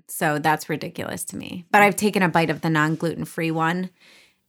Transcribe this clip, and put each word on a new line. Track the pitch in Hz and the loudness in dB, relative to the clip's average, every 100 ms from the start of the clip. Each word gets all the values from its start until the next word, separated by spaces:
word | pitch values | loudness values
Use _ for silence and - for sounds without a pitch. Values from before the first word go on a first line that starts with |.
| - | -14
So | - 165 147 | -2 0 2
that's | 156 156 - | 2 0 -2
ridiculous | 147 - - - - - | -8 -8 -8 -8 -8 -10
to | 196 | -12
me. | - 185 - | -12 -12 2
But | 208 | 6
I've | 202 - | 6 4
taken | 208 190 | 0 2
a | 175 | 2
bite | 165 160 | 2 2
of | 151 | 0
the | 165 | 0
non-gluten-free | 156 156 160 165 - 156 - 165 | 2 2 0 -4 -4 -8 -4 -4
one. | 160 160 180 185 - - - _ _ | 0 -2 -2 -6 -12 -20 -20 _ _